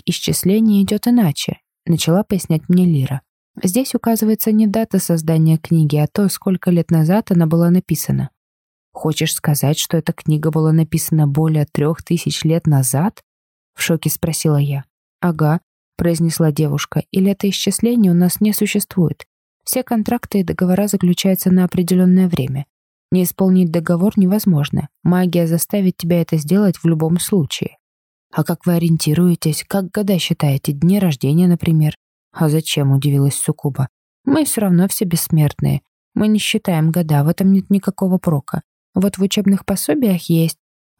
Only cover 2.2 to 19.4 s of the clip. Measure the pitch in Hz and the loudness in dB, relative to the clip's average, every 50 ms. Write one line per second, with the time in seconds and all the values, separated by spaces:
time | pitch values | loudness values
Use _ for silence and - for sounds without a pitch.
2.2 | 214 - 208 175 - - 165 156 - - 180 180 180 175 160 139 131 - 135 135 | 0 -2 -4 -4 -2 -2 -2 -2 0 0 2 2 2 2 2 0 0 -2 -4 -8
3.2 | - _ _ _ _ _ _ - - 185 180 240 269 - - 240 - 226 226 220 | -10 _ _ _ _ _ _ -6 -4 -2 -2 -2 -2 -2 -4 -4 -2 -2 0 0
4.2 | 220 214 220 - - 226 214 214 220 208 196 226 226 - - 190 - - 170 165 | 0 0 0 0 0 0 2 2 2 2 0 -2 -2 -2 -2 -2 0 0 -2 -2
5.2 | 156 160 165 160 160 160 160 156 - - 170 160 156 143 151 151 151 - - - | 0 0 2 2 4 4 2 2 0 0 2 2 2 2 2 0 0 0 0 0
6.2 | 202 185 - - - 202 185 180 - 185 175 170 160 - 170 160 156 160 190 220 | 0 0 -2 -4 -2 -2 -2 -2 0 0 0 0 0 2 0 2 2 2 2 0
7.2 | - - 196 170 165 156 165 165 170 170 175 185 - - 160 - - - 135 135 | 0 0 2 2 2 2 2 2 2 2 2 2 0 -2 -4 -4 -2 -2 -2 -2
8.2 | 135 - - _ _ _ _ _ _ _ _ _ _ _ - - - 156 151 - | -4 -6 -10 _ _ _ _ _ _ _ _ _ _ _ -14 -6 -6 -4 -2 -2
9.2 | 160 160 - - - - 147 - - 139 156 - - - - 160 - - 165 - | -2 -4 -4 -4 -2 -2 0 0 0 0 0 -2 -2 -2 -4 -2 -2 -4 -6 -4
10.2 | - - 156 151 151 160 156 160 156 160 156 160 160 156 - 160 - - 160 156 | -2 -2 -2 0 0 -2 0 0 2 2 2 2 2 0 -2 -4 -2 0 0 0
11.2 | 151 143 139 151 160 160 156 151 147 - - - 147 151 165 - - - 180 165 | 2 2 0 0 0 0 0 0 -2 -2 -2 -2 -2 -2 -2 -4 -4 -4 -4 -4
12.2 | - 156 - - - 156 160 170 - 156 147 139 131 - - 135 170 220 - - | -2 -4 -6 -2 -2 0 0 0 0 0 0 0 0 0 0 -2 -2 -2 -4 -8
13.2 | _ _ _ _ _ _ _ _ _ _ _ - - - 170 151 - 160 - - | _ _ _ _ _ _ _ _ _ _ _ -8 -4 -2 -2 -2 -2 -6 -4 -4
14.2 | - 165 156 - - 160 147 143 143 143 143 139 - _ _ _ _ _ _ _ | -4 -4 -4 -2 -2 0 0 0 0 -2 -4 -6 -8 _ _ _ _ _ _ _
15.2 | - 175 165 156 160 147 160 175 - _ _ _ _ _ _ - - 170 170 156 | -4 -4 -2 0 0 0 0 -2 -4 _ _ _ _ _ _ -4 -2 -2 0 0
16.2 | 170 165 151 - 170 156 143 - 156 147 143 143 - - - 156 - _ - 190 | 0 0 0 0 0 0 0 0 -2 -2 -2 -4 -6 -6 -6 -6 -6 _ -2 0
17.2 | 190 196 196 - - 202 190 - - 202 190 - - 233 240 240 208 180 170 175 | 0 0 0 -2 -2 -4 -4 -2 -4 -4 -2 -2 -2 0 2 2 2 4 4 2
18.2 | 180 175 - - 208 214 208 - 208 202 - 208 - - - 185 170 147 147 - | 2 0 0 0 -2 -2 0 0 -2 -2 -2 -4 -4 -4 -2 -2 -2 -2 -2 -6
19.2 | - - _ _ | -12 -20 _ _